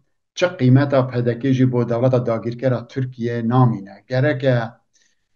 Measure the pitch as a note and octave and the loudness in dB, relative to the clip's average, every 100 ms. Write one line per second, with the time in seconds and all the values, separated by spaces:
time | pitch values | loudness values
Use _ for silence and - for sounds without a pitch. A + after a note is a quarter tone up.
0 | _ _ _ - F3+ - B2+ C3 C#3 C3+ | _ _ _ -4 -4 2 4 4 4 0
1 | B2+ B2 A#2 A#2 C3+ B2+ C3 A#2+ A#2 A#2 | 0 -2 -2 -2 0 2 2 0 -2 0
2 | C3 - A2+ A2+ A#2 A#2 C3+ A#2+ - C#3 | 0 0 0 -4 -6 -4 -2 -2 -6 -8
3 | B2+ A#2 A#2 A#2+ A2+ B2+ B2 G2 G2 - | -8 -6 -6 -4 0 2 2 0 -10 -20
4 | - B2+ D3+ C3+ C3+ A#2+ A2+ - _ _ | -6 -2 0 0 0 0 -2 -12 _ _
5 | _ _ _ | _ _ _